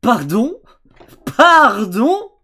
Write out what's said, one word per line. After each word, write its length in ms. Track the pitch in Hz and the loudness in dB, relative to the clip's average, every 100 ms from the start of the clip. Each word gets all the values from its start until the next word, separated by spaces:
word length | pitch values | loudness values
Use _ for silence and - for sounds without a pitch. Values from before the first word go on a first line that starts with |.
Pardon ? 600 | - 226 143 185 262 370 _ _ _ _ - _ - - | -2 -2 -2 -4 -4 -6 _ _ _ _ -20 _ -14 2
Pardon ? 920 | 330 330 285 202 208 180 262 392 415 _ | 4 6 2 0 -6 -2 -2 -2 -6 _